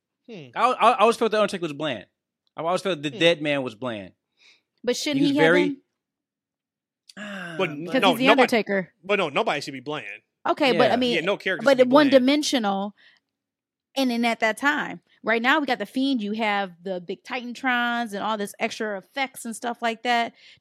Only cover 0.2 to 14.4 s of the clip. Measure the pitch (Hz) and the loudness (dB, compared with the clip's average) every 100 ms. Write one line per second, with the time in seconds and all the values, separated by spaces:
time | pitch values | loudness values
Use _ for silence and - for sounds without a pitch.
0.2 | - 202 127 156 240 254 220 196 226 - | -20 -18 -12 -2 0 4 4 6 4 4
1.2 | 226 214 202 185 165 143 156 110 - _ | 0 0 -2 -2 -8 -6 -6 -6 -12 _
2.2 | _ _ _ - 165 180 196 156 147 - | _ _ _ -8 -4 -2 -2 -4 -6 2
3.2 | 165 160 151 143 127 107 123 107 90 _ | 2 4 0 -2 -4 -8 -8 -8 -12 _
4.2 | _ _ _ _ _ _ 233 247 302 277 | _ _ _ _ _ _ -6 -4 -2 0
5.2 | 285 269 160 180 285 277 _ _ _ _ | 2 4 4 4 2 -4 _ _ _ _
6.2 | _ _ _ _ _ _ _ _ _ 196 | _ _ _ _ _ _ _ _ _ -16
7.2 | 208 196 175 165 175 147 180 262 202 233 | -12 -12 -10 -6 -6 -6 -2 2 2 4
8.2 | 262 262 240 233 196 196 175 _ 185 202 | 4 6 4 2 0 -4 -4 _ -2 0
9.2 | 160 180 226 147 151 135 131 151 104 104 | 0 0 -2 -2 -6 -12 -10 -10 -10 -16
10.2 | _ _ - 339 269 170 226 240 247 180 | _ _ -4 0 2 2 2 0 0 0
11.2 | 175 190 190 180 233 254 254 285 277 262 | -2 -4 -4 0 2 4 6 6 6 6
12.2 | 254 302 294 269 208 196 208 _ _ _ | 6 2 0 -2 -2 -4 -6 _ _ _
13.2 | _ _ _ _ _ _ _ 269 254 233 | _ _ _ _ _ _ _ -2 -2 0
14.2 | 233 220 | 0 0